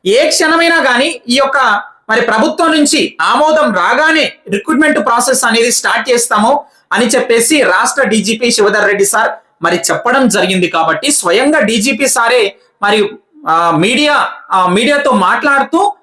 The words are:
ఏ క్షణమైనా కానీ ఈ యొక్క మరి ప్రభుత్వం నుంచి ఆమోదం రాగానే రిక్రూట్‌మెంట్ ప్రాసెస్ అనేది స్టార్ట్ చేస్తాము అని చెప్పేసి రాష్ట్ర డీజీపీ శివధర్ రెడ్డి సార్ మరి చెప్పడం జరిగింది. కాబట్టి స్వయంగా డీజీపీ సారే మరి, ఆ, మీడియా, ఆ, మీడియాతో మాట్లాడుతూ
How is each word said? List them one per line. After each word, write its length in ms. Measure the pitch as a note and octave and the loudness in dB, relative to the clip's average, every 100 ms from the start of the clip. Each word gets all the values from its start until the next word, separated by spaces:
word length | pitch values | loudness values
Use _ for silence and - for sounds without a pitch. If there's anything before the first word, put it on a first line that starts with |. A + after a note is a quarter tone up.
| F#3 A3+ | 0 2
ఏ 20 | E4 | 2
క్షణమైనా 440 | - F4+ E4 E4+ E4 C4+ | 0 0 2 2 2 0
కానీ 200 | B3 D4+ D#4 - | 0 -2 -4 -4
ఈ 40 | B3+ | 0
యొక్క 200 | - C#4+ A#3+ G3+ - - - | 0 0 0 0 -4 -20 -4
మరి 120 | A3+ A#3 | -2 0
ప్రభుత్వం 400 | G#3+ D#4 - D#4+ D#4 | 0 -2 0 0 2
నుంచి 240 | D4 D4+ F3+ - F3 | 0 0 -2 -2 -2
ఆమోదం 360 | B3 D4+ D#4 D4 F#3 | 0 2 2 0 0
రాగానే 440 | F3+ B3+ D#4 D#4 A#3 - - | 0 2 2 0 -2 -8 -8
రిక్రూట్‌మెంట్ 440 | G3+ - D4 D4+ - A#3+ | -6 -2 0 2 0 0
ప్రాసెస్ 360 | A#3+ C4 C4 A#3+ | 0 0 0 0
అనేది 220 | A3+ A#3+ - | 0 0 0
స్టార్ట్ 260 | G#3 A3+ A3+ | -2 -4 0
చేస్తాము 420 | A#3 - G#3+ A3 C#4 - _ _ | -2 0 0 2 0 -4 _ _
అని 120 | F#3+ A#3 | -2 0
చెప్పేసి 420 | B3+ - A3+ A#3 D4+ F#3+ | 0 2 0 2 2 2
రాష్ట్ర 300 | F#3+ B3 - A#3 | 0 0 -2 0
డీజీపీ 380 | A3 F#3+ A3 A#3+ A#3 | 0 -2 -2 -2 2
శివధర్ 300 | G3+ G#3 G3+ | 2 2 0
రెడ్డి 160 | G3 G3 | 0 0
సార్ 180 | G#3+ G3+ - _ _ | 0 -2 -6 _ _
మరి 140 | E3 F3 - | -4 -2 -2
చెప్పడం 340 | - A#3+ C4+ B3 | -4 0 2 2
జరిగింది. 340 | G3 F#3 F#3 F3+ E3 | 0 0 0 0 -2
కాబట్టి 340 | D#3+ D#3 C#4 - | -2 -2 -2 -2
స్వయంగా 420 | F3+ G3 C#4 D#4 A3 | 0 0 2 0 0
డీజీపీ 380 | A3+ A3+ A3+ C4+ - | 0 -2 -2 -2 0
సారే 260 | A#3 B3 G3+ - _ _ | 2 2 0 -6 _ _
మరి, 160 | G3+ G#3+ G#3 - _ D4+ C#4+ | -2 0 -2 -6 _ -12 -2
ఆ, 40 | D#3+ E3+ D#3 | 0 2 0
మీడియా, 300 | F#3+ A#3+ D4 C#4 - - - F#3+ | 0 0 0 0 -2 -8 -4 0
ఆ, 40 | F3+ F#3 | 2 0
మీడియాతో 380 | C4+ C#4+ C4+ G#3+ F#3 | 0 0 0 0 2
మాట్లాడుతూ 540 | A#3 D4 C#4 C4+ E4 G4+ - | 0 0 0 0 0 -2 -4